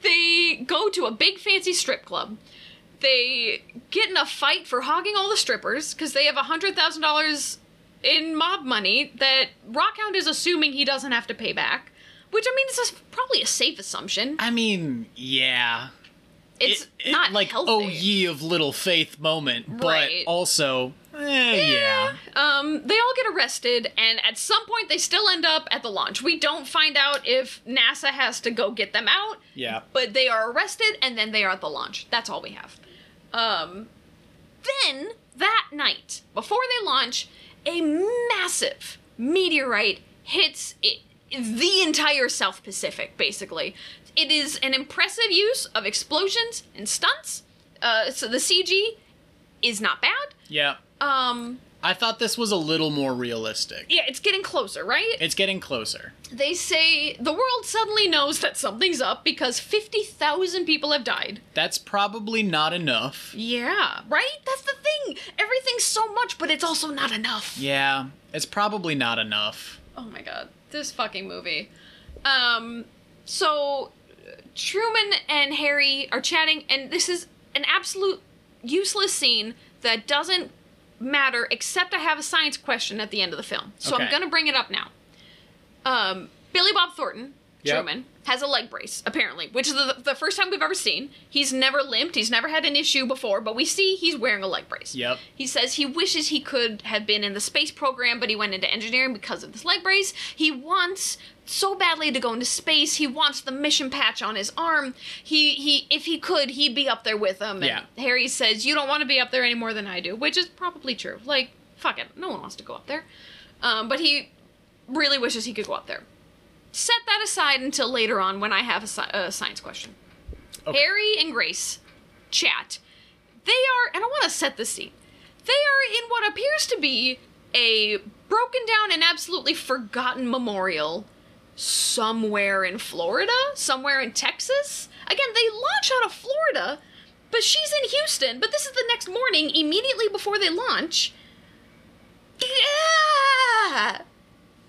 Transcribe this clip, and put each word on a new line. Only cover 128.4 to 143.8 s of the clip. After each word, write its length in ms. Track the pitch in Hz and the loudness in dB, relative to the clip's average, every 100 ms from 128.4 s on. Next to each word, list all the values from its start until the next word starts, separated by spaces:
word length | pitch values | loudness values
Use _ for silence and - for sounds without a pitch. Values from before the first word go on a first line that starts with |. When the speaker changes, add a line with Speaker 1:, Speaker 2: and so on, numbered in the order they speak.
| 494 508 453 | 2 -2 0
Speaker 1:
down 240 | 440 415 | 0 2
and 120 | 330 | 2
absolutely 520 | 330 330 - 359 277 320 | 2 0 -4 -4 -2 -4
forgotten 760 | - 262 214 247 254 247 247 | -2 -4 -4 -4 -4 -4 -2
memorial 760 | 254 240 196 185 160 151 175 208 - - - - - | -2 -2 -2 -2 0 -2 -4 -10 -20 -20 -20 -20 -8
somewhere 1080 | - - - - 220 226 214 208 196 196 | -2 0 0 0 0 0 0 2 2 2
in 140 | 185 190 | 0 -2
Florida, 560 | - - 170 262 403 494 554 | -8 -4 0 0 2 2 0
somewhere 460 | 554 - 262 277 269 | -2 -2 0 2 0
in 140 | 240 | 0
Texas. 720 | - 277 - - 554 587 - - - - | 0 0 -2 0 0 0 -8 -12 -14 -4
Again, 200 | 392 523 453 | 0 2 2
they 140 | 453 | 2
launch 420 | 427 539 807 - 508 | 2 0 0 2 2
out 80 | 427 | 2
of 80 | |
Florida, 640 | - 440 571 640 302 180 294 - - - - - | -2 -4 0 2 0 -2 -6 -12 -20 -20 -20 -2
but 120 | 466 | 2
she's 300 | - 605 605 587 | 4 2 2 0
in 60 | 508 | 0
Houston. 500 | 554 605 - 254 247 | 0 0 0 0 0
But 120 | 427 | -2
this 140 | 587 554 | 0 -2
is 60 | |
the 140 | 523 466 | -2 0
next 220 | 466 - | -2 -2
morning, 400 | 403 508 311 311 | 0 2 2 2
immediately 540 | 320 302 370 523 427 440 | 2 2 2 0 0 0
before 320 | 392 403 403 | 0 -2 0
they 100 | 370 | 0
launch. 640 | 349 494 196 320 - - - - - - - - - - - - - - - | 0 0 -2 0 -2 -2 -4 -20 -20 -20 -20 -20 -20 -20 -20 -20 -20 -20 -6
Yeah! 1600 | 508 523 587 587 640 640 622 587 554 523 508 453 392 262 | -2 2 2 4 4 4 6 6 6 6 6 4 4 2